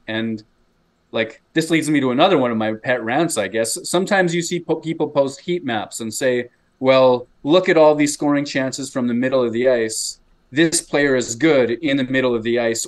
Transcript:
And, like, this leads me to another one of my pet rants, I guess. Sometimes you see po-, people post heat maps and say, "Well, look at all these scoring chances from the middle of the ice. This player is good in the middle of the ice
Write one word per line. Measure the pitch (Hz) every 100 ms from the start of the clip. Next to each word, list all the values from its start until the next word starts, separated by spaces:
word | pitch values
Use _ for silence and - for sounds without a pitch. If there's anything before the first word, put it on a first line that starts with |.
| -
And, | 110 113 107 - _ _ _ _ _ _
like, | 113 110 - _
this | 160 156
leads | 160 147
me | 147
to | 127
another | 123 185 165
one | 123
of | 110
my | 110
pet | 110 - 123
rants, | 113 135 165 113
I | 95
guess. | 110 113 - -
Sometimes | 175 185 196 175 170
you |
see | 170 175
po-, | 170 160
people | 160 160 147
post | 147 135 -
heat | - 175
maps | 139 110 95 -
and | 113
say, | - 135 123 123 _ _ _
"Well, | 131 131 131 123 - _
look | 139 180 185
at | 160
all | 151 147
these | 147
scoring | - 147 143
chances | 143 135 131 127 135
from | 135 120
the |
middle | 120 131 131
of | 120
the | 113 127
ice. | 120 110 - - - _ _ _
This | 127 165 156
player | - 151 143
is | 127 113
good | 117 160 143 113
in | 117 147 139
the |
middle | 127 131 127
of | 117
the | 110 117
ice | 117 113